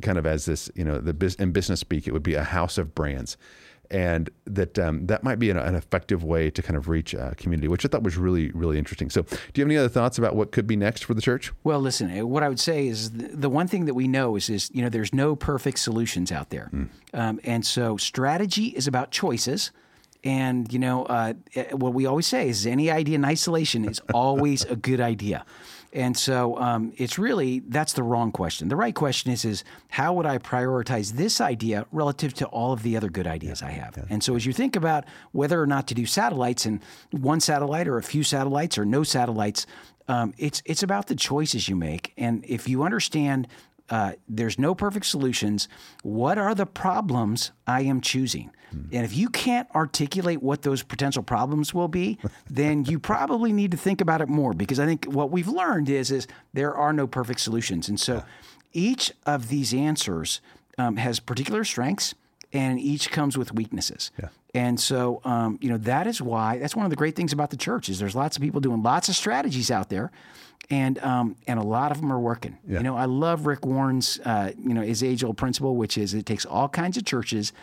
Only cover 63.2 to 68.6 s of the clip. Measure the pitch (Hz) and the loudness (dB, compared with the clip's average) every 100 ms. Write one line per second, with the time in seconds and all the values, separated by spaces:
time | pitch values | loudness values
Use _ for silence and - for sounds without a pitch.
63.2 | 143 131 117 107 110 92 - - - - | 0 0 -2 -4 -4 -4 -6 -6 -10 -8
64.2 | 92 - _ 127 123 120 - 131 123 117 | -12 -12 _ 0 2 2 0 2 0 -2
65.2 | 127 117 113 104 131 113 110 135 208 226 | 0 0 0 0 -2 0 0 0 0 -2
66.2 | 123 113 110 123 147 226 196 143 156 170 | -2 0 0 0 -2 -2 0 2 0 0
67.2 | 170 147 147 127 180 233 - 95 101 117 | -2 0 -2 -2 -4 -2 -2 -2 -2 0
68.2 | 151 - 147 143 | -2 0 0 2